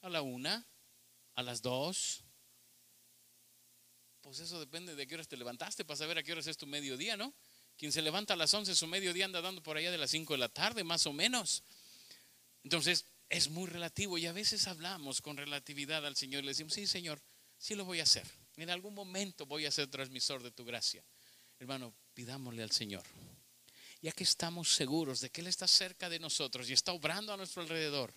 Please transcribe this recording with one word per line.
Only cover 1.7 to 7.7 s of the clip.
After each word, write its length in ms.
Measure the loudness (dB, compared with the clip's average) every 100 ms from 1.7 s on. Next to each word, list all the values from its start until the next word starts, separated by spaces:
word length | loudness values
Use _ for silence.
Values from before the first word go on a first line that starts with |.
| 2 2 0 -2 -4 -8 -20 -20 -20 -20 -20 -20 -20 -20 -20 -20 -20 _ -20 _ -20 -20 -20 -20 -20
Pues 180 | -14 -10
eso 200 | -8 -8
depende 360 | -6 -8 -8 -8
de 80 |
a 20 | -6
qué 100 | -6
horas 120 | -8
te 100 | -8
levantaste 480 | -6 -4 -6 -4 -6
para 120 | -4
saber 200 | -2 -2
a 60 |
qué 80 | -2
horas 160 | -4 -4
es 100 | -6
tu 80 | -6
mediodía, 500 | -4 -2 -2 -2 -2
¿no? 160 | -4 -8 -20 -20 -20